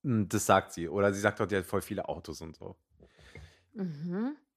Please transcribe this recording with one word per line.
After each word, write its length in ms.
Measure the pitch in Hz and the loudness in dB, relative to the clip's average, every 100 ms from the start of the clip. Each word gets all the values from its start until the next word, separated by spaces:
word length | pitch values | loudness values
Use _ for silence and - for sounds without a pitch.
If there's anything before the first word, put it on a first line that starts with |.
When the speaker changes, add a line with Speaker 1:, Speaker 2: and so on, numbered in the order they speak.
Speaker 1:
Hm, 240 | 143 113 92 | 2 2 2
das 180 | 107 - | 0 6
sagt 260 | 95 - | 6 6
sie. 160 | - 82 | -8 -4
Oder 240 | 95 101 | 2 2
sie 80 | 98 | 4
sagt 200 | 104 - | 0 2
doch, 60 | 101 | 0
die 100 | 98 | 0
hat 100 | 90 | 0
voll 160 | 98 | -4
viele 260 | - 95 - | -2 -6 -4
Autos 320 | 76 - 78 | -8 -8 -12
und 160 | 82 78 | -12 -14
so. 200 | - - _ _ - _ - - - _ _ | -16 -16 _ _ -20 _ -20 -20 -20 _ _
Speaker 2:
Mhm. 600 | 247 185 143 175 185 240 302 _ | -8 -6 -6 -6 -4 -4 -6 _